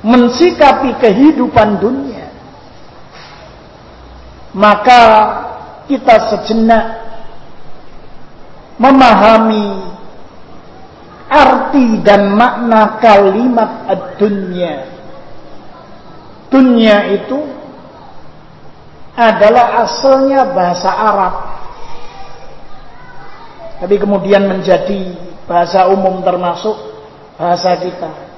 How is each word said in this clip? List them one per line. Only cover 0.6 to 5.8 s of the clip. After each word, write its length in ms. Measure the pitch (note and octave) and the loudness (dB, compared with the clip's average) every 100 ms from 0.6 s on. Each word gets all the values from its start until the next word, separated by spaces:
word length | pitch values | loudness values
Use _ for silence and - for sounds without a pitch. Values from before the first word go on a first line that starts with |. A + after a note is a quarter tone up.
| C#4+ - C4 A3 | 2 4 -2 0
kehidupan 800 | A#3 G3+ D4 D4 B3 A#3+ G#3+ G3 | 2 4 4 4 0 2 2 0
dunia, 480 | G3+ C4+ C#4 G3 - - - - - - - - - - - - - - - - - - - - - - - | -2 -4 -8 -12 -16 -20 -20 -20 -20 -20 -20 -20 -20 -20 -20 -20 -20 -20 -20 -20 -20 -20 -20 -20 -20 -20 -14
maka 480 | F#3 G#3 G3+ B3+ B3 A3+ G#3+ G#3+ - - - - - | 0 2 2 4 6 8 6 2 -2 -10 -14 -18 -20